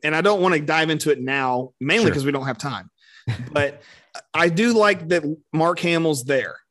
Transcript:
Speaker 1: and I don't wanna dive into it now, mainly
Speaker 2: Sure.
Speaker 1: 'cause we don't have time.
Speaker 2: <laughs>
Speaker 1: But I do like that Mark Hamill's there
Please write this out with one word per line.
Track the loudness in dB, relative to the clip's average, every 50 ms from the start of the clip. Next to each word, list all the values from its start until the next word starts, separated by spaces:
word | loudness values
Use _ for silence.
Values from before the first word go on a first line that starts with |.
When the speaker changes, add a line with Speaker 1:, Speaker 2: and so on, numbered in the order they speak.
| -4
Speaker 1:
and | -2 0
I | 2
don't | 2 2 2 2
wanna | 2 2 2 2
dive | 0 0 0 2 2 2
into | 0 -2 0 0
it | 0 0
now, | 0 -4 -2 -2 0 0 -2 -2 -4 -6 _ -8
mainly | -2 0 2 2 2
Speaker 2:
Sure. | 2 2
Speaker 1:
'cause | 0 -2
we | -2
don't | -2 -2 -4 -6
have | -6 -6
time. | -6 -8 -8 -8 -10 -14 _ _ _ _ -20 -14 -8 -8
Speaker 2:
<laughs> | -6 -6 -6 -4
Speaker 1:
But | -2 -2 -2 -2 -4 -8 -20 -20 -20 -20 _ _ -20 -20 -16 _ -2
I | 0 2 2
do | 2 2 2 2 4
like | 4 4 4 2 0 0 0
that | 0 0 0 -2 -6 -8 _ _
Mark | -2 0 2 0 0 0
Hamill's | 0 0 0 2 2 0 0 -2 -2
there | -2 0 0 0 -2 -8 -14 _ _